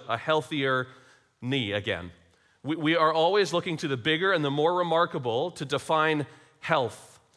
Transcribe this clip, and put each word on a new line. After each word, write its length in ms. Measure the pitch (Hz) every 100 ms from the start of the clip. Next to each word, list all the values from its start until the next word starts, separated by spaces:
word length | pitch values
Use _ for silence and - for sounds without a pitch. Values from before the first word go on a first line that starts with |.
| -
a 80 | 117
healthier 720 | - 156 151 156 135 131 127 - - _ _ _
knee 320 | 120 135 104
again." 400 | 101 101 92 87 87 _ _ _ _
We, 140 | 135 165
we 200 | 156 165
are 160 | 156
always 400 | 160 165 202 185
looking 240 | 175 175 160
to 100 | 156
the 80 | 135
bigger 360 | 151 156 190
and 120 | 185
the 60 | 147
more 260 | 143 156 180
remarkable 760 | 175 165 170 165 123 113 170
to 120 | -
define 600 | 139 139 - 156 156 156 139 - - _
health 580 | - 160 117 - - - _